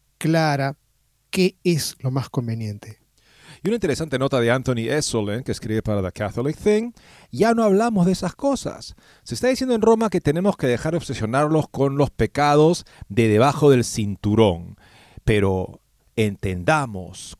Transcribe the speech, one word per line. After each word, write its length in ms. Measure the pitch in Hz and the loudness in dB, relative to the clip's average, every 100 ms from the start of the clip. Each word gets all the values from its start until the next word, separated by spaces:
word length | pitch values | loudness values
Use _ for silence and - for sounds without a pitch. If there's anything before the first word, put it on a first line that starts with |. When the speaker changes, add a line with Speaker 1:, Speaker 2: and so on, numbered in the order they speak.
| _ _ | _ _
Speaker 1:
clara, 600 | 156 165 156 143 139 147 _ _ _ _ _ | 0 2 2 0 -2 -6 _ _ _ _ _
qué 280 | 185 185 - | 0 0 0
es 320 | 180 160 - - | -2 -2 -4 -6
lo 120 | 127 | -6
más 180 | 131 117 | -4 -4
conveniente. 680 | - 117 113 107 104 107 - _ _ _ _ - - | -6 -4 -6 -8 -10 -16 -20 _ _ _ _ -20 -8
Speaker 2:
Y 40 | 175 | -4
una 80 | 226 | -2
interesante 440 | 175 135 160 127 | -2 -2 -2 -2
nota 200 | 135 131 | 0 2
de 120 | 117 | 2
Anthony 380 | 127 127 120 113 | 2 0 -2 -2
Esolen, 540 | 147 - 117 104 110 | -2 -2 -2 -2 -4
que 80 | 131 | -6
escribe 300 | 104 - 110 | -8 -4 -4
para 200 | 113 104 | -2 -2
The 100 | 92 | -4
Catholic 460 | - 104 101 135 160 | -6 -6 -4 -6 -2
Thing. 340 | 208 214 233 - - - _ | 0 0 -2 -12 -20 -20 _
"Ya 220 | 123 220 | 0 2
no 100 | 233 | 2
hablamos 420 | 220 196 233 208 175 | 2 2 2 2 0
de 60 | |
esas 240 | 185 180 - | 0 -6 -4
cosas. 600 | 277 262 - - - - _ _ | -4 -2 -6 -12 -18 -20 _ _
Se 120 | - 120 | -12 -4
está 120 | 247 | -2
diciendo 280 | 262 262 226 | 0 -2 2
en 60 | |
Roma 280 | 220 220 226 | 4 4 2
que 120 | 175 | 0
tenemos 360 | 151 156 196 - | 0 0 0 0
que 100 | 131 | -2
dejar 260 | 117 160 | 0 -2
de 40 | 165 | -4
obsesionarlos 720 | - 104 110 131 151 156 - | -6 -6 -2 0 2 0 0
con 280 | - 139 139 | -2 -2 0
los 120 | 135 | -2
pecados 760 | - 110 - 147 147 156 175 - - - | 0 -2 2 4 6 4 2 -6 -20 -4
de 180 | 101 113 | 2 4
debajo 420 | 104 139 - 147 | 4 4 4 6
del 140 | 127 | 6
cinturón. 920 | 117 - 104 95 104 107 107 85 87 - - _ _ - | 2 -4 -6 -4 0 4 4 2 -8 -18 -20 _ _ -6
Pero 580 | - 107 98 95 92 - _ _ _ - | 0 2 2 0 -6 -12 _ _ _ -2
entendamos 1200 | 107 95 101 90 90 156 127 98 87 98 - - | -2 -2 -6 -4 0 0 -2 -8 -12 -16 -18 -12